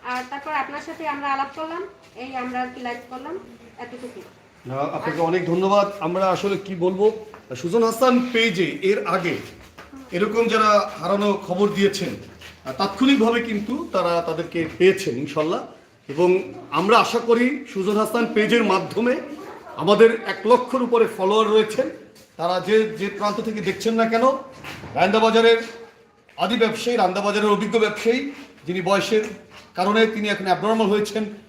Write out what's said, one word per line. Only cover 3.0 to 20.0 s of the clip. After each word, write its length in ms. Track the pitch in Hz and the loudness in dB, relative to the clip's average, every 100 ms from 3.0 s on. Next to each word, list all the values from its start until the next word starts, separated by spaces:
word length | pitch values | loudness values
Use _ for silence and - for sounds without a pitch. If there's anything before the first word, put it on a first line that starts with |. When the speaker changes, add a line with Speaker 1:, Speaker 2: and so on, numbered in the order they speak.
| - | -12
Speaker 1:
করলাম, 300 | 247 285 370 - - 233 - | -14 -12 -12 -14 -20 -20 -18
এতটুকু। 440 | 240 247 247 - 120 - _ _ 127 | -16 -14 -16 -16 -20 -20 _ _ -12
Speaker 2:
না, 100 | 131 | -6
আপনাকে 460 | 143 - 123 151 | -4 -4 -6 -2
অনেক 240 | 165 180 165 | 0 0 0
ধন্যবাদ। 460 | 175 190 202 202 - | 0 2 2 2 -2
আমরা 260 | 160 180 190 | -6 0 0
আসলে 320 | 175 202 196 | 0 -2 -4
কি 180 | - 185 | -6 -2
বলবো, 500 | 175 190 214 220 - - - 127 | -2 2 0 0 -14 -20 -14 -8
সুজন 260 | 175 214 | -2 0
হাসান 460 | 226 226 254 247 247 | 0 2 4 4 2
পেজে 440 | 226 226 180 165 - | 0 0 2 -2 0
এর 260 | 190 208 196 | 0 0 0
আগে 280 | 180 170 135 - - - - - - - | -2 -2 -4 -8 -18 -20 -20 -20 -20 -8
এরকম 360 | 175 208 214 233 | -2 0 2 2
যারা 440 | 226 214 208 - - | 4 4 4 2 -6
হারানো 340 | 175 202 208 196 - | -2 0 2 0 -2
খবর 220 | 180 202 | 0 0
দিয়েছেন, 400 | 165 196 196 165 | 4 0 0 -6
আহ, 640 | 104 - - - - - 131 | -8 -14 -20 -20 -16 -12 -4
তাৎক্ষণিকভাবে 640 | 196 - 262 277 220 233 | -4 2 4 4 4 2
কিন্তু 480 | 233 208 214 262 - | -2 -4 -4 -6 -4
তারা 300 | 190 175 170 | -2 0 0
তাদেরকে 440 | 170 160 165 170 160 - | -2 -4 -6 -4 -6 4
পেয়েছেন 400 | 180 190 - 120 | 4 4 -2 -6
ইনশাল্লাহ। 480 | 143 - 156 214 - - _ _ - | -4 -2 -2 -2 -6 -18 _ _ -14
এবং 460 | 143 180 185 - - - | 0 2 2 0 -12 -6
আমরা 280 | 147 190 226 | -2 4 4
আশা 200 | 190 226 | 4 0
করি 460 | 226 233 247 285 - | 2 2 2 -2 -8
সুজন 240 | 196 185 208 | -4 -2 0
হাসান 280 | 214 240 233 | 0 -2 0
পেজের 300 | - 208 233 | 0 2 2
মাধ্যমে 520 | 214 190 160 190 240 269 - - - - - - | 2 0 -2 -2 0 0 -4 -14 -16 -16 -16 -6
আমাদের 480 | 160 208 | 2 8